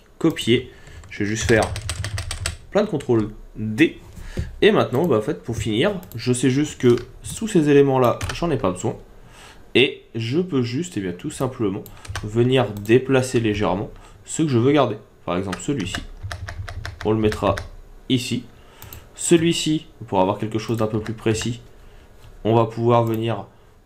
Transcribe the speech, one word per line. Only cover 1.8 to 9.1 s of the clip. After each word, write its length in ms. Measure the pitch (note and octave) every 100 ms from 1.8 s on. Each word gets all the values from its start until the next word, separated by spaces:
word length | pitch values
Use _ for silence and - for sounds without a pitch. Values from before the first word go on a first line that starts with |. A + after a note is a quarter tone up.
| - - - - - - - - -
plein 120 | G3
de 60 | G#3+
contrôles 400 | - - A#2 G#2+ - - -
D. 460 | A2 G#2+ E3 - - - - - - -
Et 100 | G3
maintenant, 340 | F3+ A2+ B2 F3
bah, 120 | A2
en 40 |
fait, 220 | G#2+ E3
pour 120 | - A2+
finir, 380 | A#2+ G#2+ F#3 F#3+ - A#2
je 160 | B2
sais 160 | B2 C#3
juste 320 | C3 D3+ -
que 160 | F#3 F#3 - -
sous 240 | - - A3
ces 220 | F3 D3
éléments-là, 500 | C#3+ C#3 C3 B2 A#2 -
j'en 180 | - E3+
ai 60 | C3
pas 140 | F#3
besoin. 260 | F3+ - - -